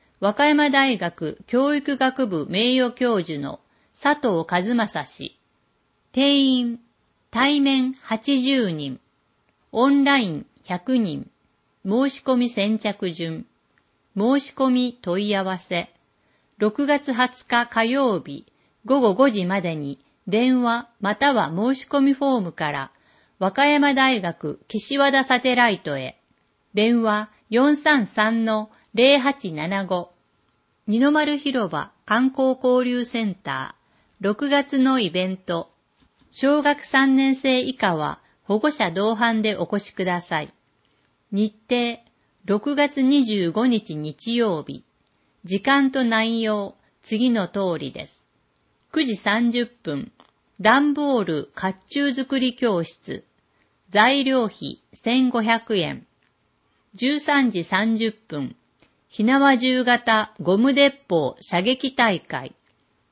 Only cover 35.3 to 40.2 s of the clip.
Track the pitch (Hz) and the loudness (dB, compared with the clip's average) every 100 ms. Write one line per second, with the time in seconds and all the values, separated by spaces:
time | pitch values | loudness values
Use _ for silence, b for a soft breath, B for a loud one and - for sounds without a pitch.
35.3 | 190 - 170 - _ _ _ _ _ _ | -6 -6 -6 -6 _ _ _ _ _ _
36.3 | - 269 294 285 285 - 269 269 262 269 | -2 2 2 2 0 0 2 4 4 2
37.3 | 262 262 254 254 262 202 160 147 143 _ | 0 0 0 -2 -2 -2 0 -4 -8 _
38.3 | _ - 214 302 294 190 175 208 220 233 | _ -4 0 0 0 -4 0 -2 0 0
39.3 | 220 214 196 175 202 - - 185 175 | 0 -2 -2 -4 -4 -6 -6 -4 -4